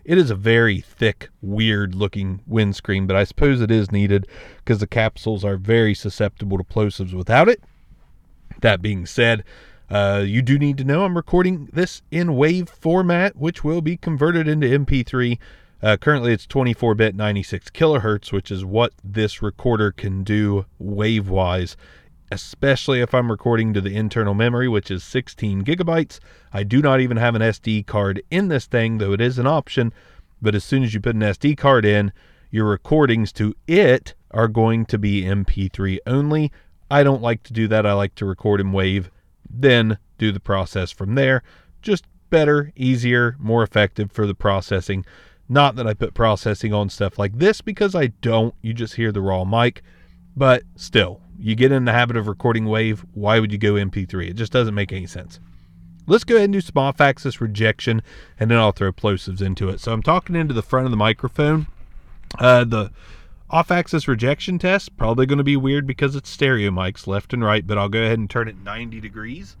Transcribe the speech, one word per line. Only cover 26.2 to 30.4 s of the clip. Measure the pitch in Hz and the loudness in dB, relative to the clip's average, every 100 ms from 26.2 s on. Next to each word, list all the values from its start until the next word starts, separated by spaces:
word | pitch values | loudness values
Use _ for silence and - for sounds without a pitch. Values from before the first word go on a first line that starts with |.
| - - - | -20 -20 -10
I | 101 | -6
do | 101 127 | -2 0
not | 147 131 | 2 2
even | 127 113 | 0 0
have | 120 113 | 0 2
an | |
S | 113 101 | 0 -2
D | 113 107 | -2 -4
card | 98 104 98 98 - | -2 -2 -2 -4 -4
in | 180 196 | -2 0
this | 135 - | -2 -2
thing, | 120 113 110 | -2 0 -2
though | 98 | -2
it | 101 | 0
is | 120 127 | 0 0
an | 131 | 0
option. | 156 - 127 117 - _ - - - | 0 -2 -2 -2 -4 _ -20 -20 -6